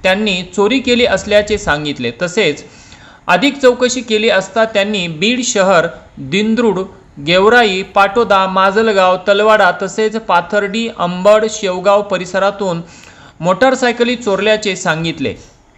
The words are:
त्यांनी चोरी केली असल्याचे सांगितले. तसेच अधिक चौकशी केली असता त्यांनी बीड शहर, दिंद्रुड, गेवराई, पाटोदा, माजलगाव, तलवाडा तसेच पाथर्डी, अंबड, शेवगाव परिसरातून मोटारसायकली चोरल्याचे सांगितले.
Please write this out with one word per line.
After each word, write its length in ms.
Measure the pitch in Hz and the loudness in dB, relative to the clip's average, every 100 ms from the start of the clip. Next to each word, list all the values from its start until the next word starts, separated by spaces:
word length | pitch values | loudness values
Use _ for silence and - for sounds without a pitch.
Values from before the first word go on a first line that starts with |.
त्यांनी 400 | 185 196 214 180 180 - | -2 0 -2 -4 -6 -2
चोरी 220 | 202 262 | 0 0
केली 280 | 247 240 247 | 0 0 2
असल्याचे 520 | 190 208 208 208 208 | 0 0 0 0 -4
सांगितले. 520 | 165 147 151 135 120 - | -2 -4 -4 -6 -6 -6
तसेच 420 | 175 196 175 - - - - - - - - | -6 -2 -2 -2 -10 -20 -20 -20 -20 -10 -2
अधिक 320 | 180 277 277 | 0 0 2
चौकशी 420 | 254 240 165 254 | 2 2 0 -4
केली 300 | 233 214 220 | -2 0 0
असता 340 | 190 - 226 | 0 0 -2
त्यांनी 440 | 220 208 208 208 175 | 0 0 -2 -2 -6
बीड 340 | 151 202 247 | -2 -2 -2
शहर, 420 | 240 208 190 175 165 - - - | -2 0 2 2 0 -6 -20 -16
दिंद्रुड, 600 | 135 185 214 226 233 185 185 - - - 143 | -6 -2 0 0 0 0 -6 -14 -20 -8 0
गेवराई, 560 | 180 202 240 220 185 | 2 4 4 4 0
पाटोदा, 640 | 190 208 196 226 208 196 190 | -2 0 2 2 2 2 2
माजलगाव, 680 | 190 196 196 226 196 185 185 190 | 0 2 2 0 2 2 2 2
तलवाडा 420 | 202 214 214 185 180 | 2 4 4 4 2
तसेच 340 | 190 220 220 220 | -4 -2 -2 -2
पाथर्डी, 720 | 220 175 175 208 202 220 226 - | 0 0 0 -2 -2 -4 -6 -4
अंबड, 480 | 175 180 196 214 220 | -6 0 4 4 2
शेवगाव 520 | 220 190 185 180 202 | -4 -6 -2 2 2
परिसरातून 800 | 208 185 180 190 196 202 196 170 170 - - - - - | 0 -6 -4 -2 -2 -2 -4 -6 -10 -18 -20 -20 -20 -6
मोटारसायकली 760 | 165 220 262 262 247 233 240 240 | -2 2 2 2 0 0 -2 -2
चोरल्याचे 600 | 214 196 208 214 214 180 | -2 0 0 0 -2 -4
सांगितले. 580 | 180 160 165 160 123 - - _ _ | -2 -2 -4 -4 -6 -8 -16 _ _